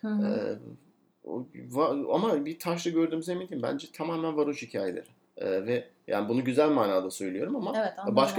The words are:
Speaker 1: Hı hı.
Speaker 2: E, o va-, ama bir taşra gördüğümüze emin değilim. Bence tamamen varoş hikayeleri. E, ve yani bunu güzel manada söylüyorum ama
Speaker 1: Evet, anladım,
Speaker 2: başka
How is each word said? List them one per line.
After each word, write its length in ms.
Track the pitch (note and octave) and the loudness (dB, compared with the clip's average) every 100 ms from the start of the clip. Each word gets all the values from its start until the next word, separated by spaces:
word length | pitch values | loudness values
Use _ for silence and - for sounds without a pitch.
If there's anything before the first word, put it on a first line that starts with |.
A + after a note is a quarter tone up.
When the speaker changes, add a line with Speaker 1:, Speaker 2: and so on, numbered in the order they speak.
Speaker 1:
Hı 80 | G#3+ | -2
hı. 180 | G#3 G#3 | 0 2
Speaker 2:
E, 320 | G#2+ G#2 G#2+ A#2+ A#2+ _ _ _ _ - | 0 -2 -4 -10 -18 _ _ _ _ -10
o 180 | G2 B2+ | -8 -8
va-, 600 | B2+ B2 B2 D#3 C#3+ C3+ | -12 -4 2 2 2 0
ama 320 | D#3+ A3 D#3 C#3+ | 2 2 2 0
bir 120 | E3 | -4
taşra 320 | F3 E3+ E3+ | -2 -2 0
gördüğümüze 420 | E3 E3 D#3+ E3 | 2 2 0 -4
emin 160 | F3+ F#3 | -4 -6
değilim. 140 | D3+ | -4
Bence 300 | A#2+ C#3 D#3+ | -2 -2 -6
tamamen 440 | - D#3+ E3 E3 D3+ | -6 -4 -2 0 2
varoş 260 | D3 C#3+ | 0 0
hikayeleri. 440 | - G#2+ F#2+ F2 - _ _ - | -4 -4 -2 -4 -8 _ _ -6
E, 300 | G2 F#2+ G#2 | -2 0 0
ve 220 | A#2+ - _ - | -2 -2 _ -2
yani 220 | G2+ G#2+ | 0 2
bunu 160 | A#2+ | 0
güzel 240 | B2+ B2+ D3+ | 2 4 6
manada 400 | C#3 G#2 F#2+ F#2 | 6 4 2 0
söylüyorum 460 | - G2 F#2 D#3 C4+ | -4 -4 -4 -2 -2
ama 160 | G3+ A3 | -2 -2
Speaker 1:
Evet, 220 | G#3 - | -2 -4
anladım, 180 | G3+ G#3 | 0 4
Speaker 2:
başka 200 | - | 4